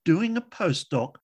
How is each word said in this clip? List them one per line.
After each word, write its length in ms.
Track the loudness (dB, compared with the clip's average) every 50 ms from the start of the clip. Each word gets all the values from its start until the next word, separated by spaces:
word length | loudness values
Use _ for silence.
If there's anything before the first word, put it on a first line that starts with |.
| _
doing 320 | 2 2 2 2 0 -2
a 40 | -4
postdoc 760 | -6 -8 -6 -2 -2 0 0 -2 -4 -4 -4 -4 -4 -4 -8 _